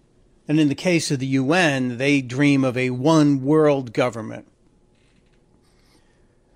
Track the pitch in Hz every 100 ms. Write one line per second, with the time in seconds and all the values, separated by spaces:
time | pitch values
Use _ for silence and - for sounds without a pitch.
0 | _ _ _ _ - 156 147 139 185 170
1 | - 139 135 135 131 175 165 135 127 120
2 | 139 143 127 123 143 139 131 120 127 123
3 | 135 160 147 139 131 156 151 139 123 127
4 | 127 113 110 117 - _ _ _ _ _
5 | _ _ _ _ _ _ _ _ _ _
6 | _ _ _ _ _